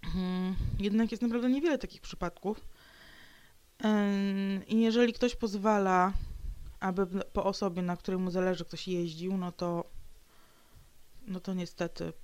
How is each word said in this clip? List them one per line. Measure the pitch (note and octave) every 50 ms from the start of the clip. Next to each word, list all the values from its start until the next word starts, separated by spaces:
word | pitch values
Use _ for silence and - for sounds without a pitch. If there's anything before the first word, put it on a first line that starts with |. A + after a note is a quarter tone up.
| - - -
Mm, | F#3 F#3 F#3 F#3 F#3 F#3 F#3 F#3+ - - - - -
jednak | G3 G#3 G3+ A3 A3+ A3
jest | A#3 A3 A#3+
naprawdę | A#3+ A3+ A#3+ A#3+ B3+
niewiele | B3+ C#4 D4 F4 - -
takich | - - - -
przypadków. | - - - - F#3 F3 - - - G3 A3 - - - - - - - - - - - - - - - - - - - - - _ _ _ _
Em, | - G#3+ G#3+ G#3 G#3 G3+ G3+ G3 G3 G3 G3 G3 G3 G3 G3 F#3+ - -
i | G#3+ A3
jeżeli | A3+ A3+ A3 A#3+ A#3+ B3 A#3
ktoś | - - B3 -
pozwala, | - - A3 F#3+ G#3 F#3+ A3 G#3+ G#3 G3 F#3+ F#3 F3+ F3+ F#3+ G3 - - - - - - - - - - - - -
aby | - F#3+ F#3 F#3 G3
w-, | F3+ F3+ G3 F#3 - -
po | G#3 E3+
osobie, | F#3+ G3 - G#3+ G3 E3+ F3+
na | F3+ F3 F3 F3
której | - - F#3+ F#3
mu | F#3 F#3
zależy, | E3+ F#3 F#3 F#3 F#3 E3 E3+
ktoś | - - D#3+ - F#3
jeździł, | F#3 F3 F3 E3+ D#3 D#3+ E3+ F#3 G3 F#3+
no | F3+ F3+
to, | F3 - F3+ F3 F3 E3+ E3 - - - - - - - - - - - - - - - - - - - - - - - - - - - - -
no | F#3 F#3
to | - F#3+ F#3+
niestety | F#3 F3 E3+ - - F3 E3+ - - E3+ E3 D#3+ -